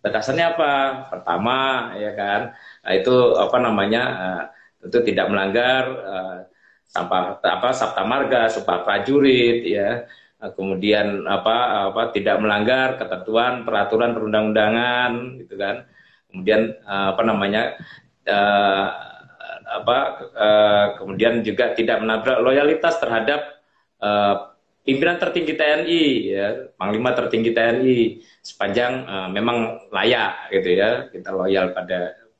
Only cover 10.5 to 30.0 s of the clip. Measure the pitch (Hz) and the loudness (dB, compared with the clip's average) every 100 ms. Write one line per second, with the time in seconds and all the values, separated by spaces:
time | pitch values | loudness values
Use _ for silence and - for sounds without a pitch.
10.5 | - 95 92 104 104 104 98 87 98 110 | -8 -4 -2 2 2 2 -2 -2 -2 0
11.5 | 117 123 104 98 110 117 101 101 98 107 | 0 0 0 -2 -2 -2 -2 0 0 2
12.5 | 104 110 131 131 - 113 92 101 113 123 | 2 2 2 0 -2 -6 -8 -2 0 0
13.5 | 120 113 107 101 113 120 113 107 107 107 | -2 -2 0 0 2 0 0 0 0 2
14.5 | 107 107 113 123 123 123 120 127 131 - | 2 2 2 0 0 -2 -4 -10 -16 -18
15.5 | 98 98 101 - _ _ _ _ 92 92 | -8 -6 -6 -12 _ _ _ _ -6 0
16.5 | 110 110 - 104 98 98 95 113 101 98 | 2 0 -6 -8 -2 -2 0 0 0 0
17.5 | 107 120 - 165 - _ _ - 101 101 | 0 -2 -6 -18 -20 _ _ -2 2 4
18.5 | 101 101 98 95 - - - - - - | 4 4 2 -2 -6 -14 -20 -20 -20 -16
19.5 | - - 110 117 127 139 - - 117 107 | -14 -10 -4 0 0 0 -6 -14 0 4
20.5 | 107 107 104 104 - 95 95 113 117 107 | 6 6 6 4 0 -8 0 2 2 -2
21.5 | 92 120 - 117 110 110 110 127 123 123 | 0 0 0 0 0 0 0 0 2 4
22.5 | 135 147 160 135 - 120 113 110 151 - | 4 4 2 0 0 -2 0 0 -2 -6
23.5 | - _ _ _ _ 104 104 101 101 - | -16 _ _ _ _ 0 2 2 0 -4
24.5 | _ _ _ - 135 165 175 180 175 156 | _ _ _ -2 2 2 0 -2 -2 -4
25.5 | 151 151 151 165 170 147 120 - 98 101 | 0 2 2 0 2 2 2 -2 -2 -2
26.5 | 127 131 _ 95 107 123 120 - 113 113 | -4 -10 _ -4 0 0 0 0 0 0
27.5 | 113 117 120 131 123 113 - - _ - | 2 2 2 2 4 2 -2 -20 _ -20
28.5 | - 101 101 123 131 - 98 92 101 117 | -6 -2 0 0 -4 -8 -8 -6 -2 -2
29.5 | 120 113 - - 98 | -2 -4 -8 -8 -2